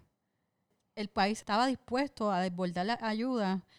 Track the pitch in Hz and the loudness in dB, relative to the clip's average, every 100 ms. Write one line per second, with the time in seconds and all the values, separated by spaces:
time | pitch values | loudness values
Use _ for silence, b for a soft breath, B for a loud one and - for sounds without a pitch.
0 | _ _ _ _ _ _ _ _ _ - | _ _ _ _ _ _ _ _ _ -8
1 | 208 214 196 220 - 214 262 247 - 247 | -4 0 0 0 0 2 2 0 -2 -2
2 | 285 - 214 180 185 175 180 175 196 240 | 0 -2 0 0 0 -2 -2 -2 -2 -2
3 | 226 220 262 247 190 185 - | -2 -2 0 0 2 0 -4